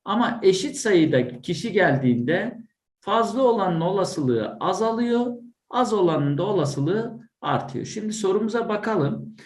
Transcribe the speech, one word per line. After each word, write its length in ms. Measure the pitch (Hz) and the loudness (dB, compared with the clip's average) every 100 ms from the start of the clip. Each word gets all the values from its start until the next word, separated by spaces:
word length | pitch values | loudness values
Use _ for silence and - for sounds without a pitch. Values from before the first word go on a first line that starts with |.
| - | -4
Ama 340 | 220 226 - | 0 0 2
eşit 340 | 190 185 285 - | 2 2 0 -4
sayıda 640 | 220 180 151 131 120 - | 2 4 4 2 0 -6
kişi 300 | - 170 233 | -8 -6 -2
geldiğinde 840 | 190 170 135 127 117 120 180 226 - - _ _ _ | 2 2 4 2 2 0 -2 -2 -10 -18 _ _ _
fazla 440 | 202 226 208 233 | -2 0 0 2
olanın 380 | 254 226 185 165 | 2 2 0 0
olasılığı 760 | 175 196 180 - 127 117 104 - | 0 0 -2 0 0 0 -2 -4
azalıyor, 680 | 165 190 220 226 240 240 240 240 - _ - | -2 0 0 0 0 0 0 -6 -14 _ -6
az 240 | 254 233 | -2 2
olanın 440 | 208 175 147 143 143 | 2 2 2 0 0
da 60 | |
olasılığı 760 | 196 190 139 139 147 214 233 - - _ | 0 0 0 0 0 0 -2 -10 -18 _
artıyor. 440 | 143 139 139 - - | -4 -4 -4 -8 -8
Şimdi 280 | 214 214 | -8 -6
sorumuza 560 | 214 190 208 220 233 214 | -2 0 0 0 -2 -2
bakalım. 680 | 208 226 202 139 - - - | -2 -2 0 0 -2 -10 -16